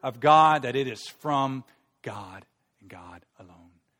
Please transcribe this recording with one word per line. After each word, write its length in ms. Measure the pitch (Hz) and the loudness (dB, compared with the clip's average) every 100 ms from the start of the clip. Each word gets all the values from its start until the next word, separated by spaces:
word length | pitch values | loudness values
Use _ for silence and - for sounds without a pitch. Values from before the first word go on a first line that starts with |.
of 160 | 135 120 | -12 -2
God, 420 | 143 156 156 151 | 4 6 6 2
that 140 | 127 131 | -2 -4
it 100 | 131 | -6
is 180 | 107 - - | -8 -16 -14
from 460 | 151 139 135 135 - _ _ _ | -6 -4 -4 -8 -14 _ _ _
God 420 | 120 104 98 92 _ _ _ _ | -16 -16 -18 -20 _ _ _ _
and 80 | 95 | -20
God 360 | 95 87 87 _ _ | -20 -20 -20 _ _
alone. 320 | 90 85 85 _ _ | -20 -20 _ _ _